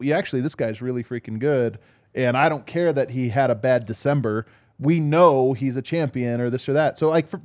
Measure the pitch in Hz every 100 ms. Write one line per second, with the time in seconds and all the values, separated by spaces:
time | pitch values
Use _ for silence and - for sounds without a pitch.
0 | 131 160 - 131 139 - 117 107 123 123
1 | 117 123 - 110 139 139 117 - _ _
2 | _ - 123 127 156 151 - 170 175 139
3 | 127 123 123 120 131 113 131 123 107 110
4 | 139 143 117 107 - _ _ - 143 170
5 | 151 156 175 135 131 127 139 123 120 165
6 | 151 131 123 120 120 127 - 143 151 -
7 | 156 165 151 190